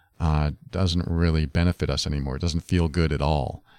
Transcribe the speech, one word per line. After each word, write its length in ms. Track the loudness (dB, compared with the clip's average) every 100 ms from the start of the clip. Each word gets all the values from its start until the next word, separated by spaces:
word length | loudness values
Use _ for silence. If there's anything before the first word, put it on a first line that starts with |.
| _ -4
uh, 300 | 0 2 0 -2 -8
doesn't 380 | -2 0 0 0
really 400 | 0 2 2 0
benefit 420 | 2 0 0 -2
us 160 | -2 -2
anymore. 300 | -4 -4 -4
It 60 |
doesn't 200 | -2 -2
feel 260 | 0 2 2
good 240 | 2 0
at 120 | 0
all. 400 | 0 0 -2 -8 -16